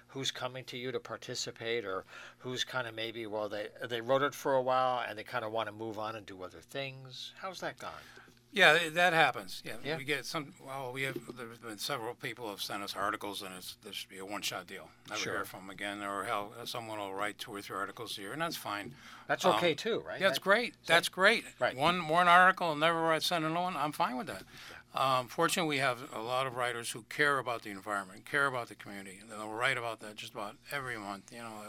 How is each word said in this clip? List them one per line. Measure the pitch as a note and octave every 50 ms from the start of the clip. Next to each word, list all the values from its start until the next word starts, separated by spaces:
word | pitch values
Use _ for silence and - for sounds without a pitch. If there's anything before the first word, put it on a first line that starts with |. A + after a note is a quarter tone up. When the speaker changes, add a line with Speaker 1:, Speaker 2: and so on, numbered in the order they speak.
| - -
Speaker 1:
who's | - C3+ C3 A2+
coming | - - B2+ B2+ B2+ C3 B2+
to | - - B2
you | B2 C3
to | A#2+ A#2
participate, | - - A2 G2+ - - B2+ - - B2 A2 - A#2+ A2+ A#2 A#2+ G#2
or | G2 F#2+ F#2+ - - - - - - - -
who's | - B2+ B2+ B2 -
kinda | - - B2+ B2 A2+
maybe, | A2 A2 A2 A2+ G#2+ A#2 A2+ G#2+
well, | G#2 G#2+ G#2+ G2+
they, | G#2 G#2 G#2 - - - - A#2
they | B2 A#2
wrote | A2+ A#2+ C3+ C3+ C#3+
it | C#3+ -
for | - - D3+ C3+
a | C3
while | B2+ C3 B2+ C3 C3 B2+ B2+ A#2+ A#2 G#2
and | G#2+ G#2+
they | G#2
kinda | - - B2 A2+ A2
wanna | A2 A2+ A2 G#2
move | G#2 G#2+ A2+ A2+ G#2 G#2
on | G#2+ A2 A2+ A2
and | G2
do | F#2 G2 F#2 F2+
other | F2+ F2+ E2
things? | E2 - - C#3 C#3 C3+ C3 C3+ C3 C3 B2+ - - - - -
How's | - F#3+ F3+ -
that | F#3 D#3 B2 -
gone? | - F#2 D#2 D#2 - - - - - - - - - _
Speaker 2:
Yeah, | - - F#3 D#3+ D3+ E3+
th-, | E3+ D#3 D#3
that | F3 F3 F3+ E3
happens. | E3 D3+ C3 B2 A#2+ G2 F#2 - - -
Yeah, | D#3 A2 G#2 -
Speaker 1:
Yeah. | C3+ D#3 E3
Speaker 2:
we | F3
get | C3+ D3 C3+ A#2+
some. | - - E3 C#3+ - - - -
Well, | C3+ C3+ C#3 C3+ B2
we | B2+ C3+ C3+
have. | C3+ B2+ - - - A#2+ A#2+
There's | B2 A2+ A#2 A2+
been | A2+ A#2 G#2+ G2+
several | - - G#2+ A2 A2 A#2 A#2
people | - - C3 A2 A#2+ A#2+ G#2+
have | G2 F#2 -
sent | - A#2 G2+
us | G2+ F#2+ -
articles, | F#2+ G2 G#2 G#2+ G#2 - G#2 G2 F#2+ G#2
and | F#2+ F#2
it's, | F#2 F2+ - - - -
there | G#2+ F#2
should | - - -
be | G2 F#2+
a | F#2+
one-shot | G2 G#2 G2 F2 - B2 G2 F2+
deal. | F2+ G2 F2+ D#2 D2+ - - - -
Never | G#2 A2
Speaker 1:
Sure. | - A2+ F#2
Speaker 2:
hear | G2 G2
from | - - G2+ F#2+
'em | G2
again, | F#2+ F2+ G2+ G#2 G2+ G#2
or | G2+ G2+ G2+ G2+ F#2+
hell, | A#2 A2+ G2+ G#2 G#2+ A#2 A#2 A#2
someone | - - B2 A2+ A2 G#2+ G#2+
will | G2+ G2 F#2+
write | G2 G#2 G#2 G2+ -
two | - - G#2
or | G2+
three | G2 - G#2+
articles | F#2+ G2 G2 G2+ - A#2 G2 - A2
a |
year, | G2 G2+ B2
and | D3+
that's | E3 E3+ D3 -
fine. | - A2+ G#2 G2+ G#2 - - - - - - - - -
Speaker 1:
That's | C#3+ - -
Speaker 2:
Um, | F#3 G3 G#3+
Speaker 1:
okay | F3 F3 D3
too, | - - A3+ A3 C#3+
right? | - E2+ G2+ C3+
Speaker 2:
That's | F#3 G3 - -
Speaker 1:
That | -
Speaker 2:
great. | F#3+ G3+ A#3 B3 F3+ -
Speaker 1:
See? | - - -
Speaker 2:
That's | E3 E3+ E3 -
great. | - F3+ F#3 G#3 A#3 F#3 - - - -
Speaker 1:
Right. | C3 A2+ B2
Speaker 2:
One, | B2+ C#3+ E3 F3 F#3 E3 D#3
one | D#3 F3 F3+ F3
article, | F3 F3+ F3+ F#3 F3+ - F3+ E3+
and | D3+ D3
never | D#3 E3+ E3 E3
write, | E3 E3 D#3+ D3+
send | - - F3+ E3 D#3
another | D#3+ D#3+ F3
one. | F3+ F3+ F#3 C#3
I'm | C#3+ D3+
fine | D3 - E3+ G3+ B3 B3+
with | A3
that. | C#3+ G#2 F#2 - - - - - - - - - - -
Speaker 1:
Yeah. | - C3+ C3+ C3 B2+
Speaker 2:
Um, | B2 A2+
fortunately, | - - E3 E3 - G3 F3 D#3
we | D3 C3+
have | C#3 C3+ B2 A#2 C3+ -
a | B2 A2
lot | A2 A#2+ B2+ B2+ C3+ C3+
of | A#2+
writers | B2+ B2 B2 A#2+ A#2 A#2 -
who | - C3 G#2
care | - - - D3+ D3 C#3+ C3+
about | A#2+ B2 A#2 A2+
the | - A2
environment, | G2+ F#2+ F#2 G#2+ G#2 G2+ F#2+ F#2 F#2+ G#2+ -
care | - - C#3+ C#3 C#3
about | B2+ B2 A#2 -
the | G#2
community, | - - A2 G2+ G2+ G2 G2 F#2 G2
and | G#2 A2+
they'll | A2 G#2+ G#2+ G#2+
write | A2 A2 B2 C3+ C3 B2
about | A#2 A#2 A2 -
that | A2 G#2+ G#2+
just | - - A2+ -
about | A#2+ G2+ G#2 B2 - - -
every | C#3+ C#3+ C3 B2+ A#2+ A2
month. | G2+ G2+ G2+ G2 F#2+ -
You | A#2+ A#2 A#2
know, | A2+ A2 G#2+ G#2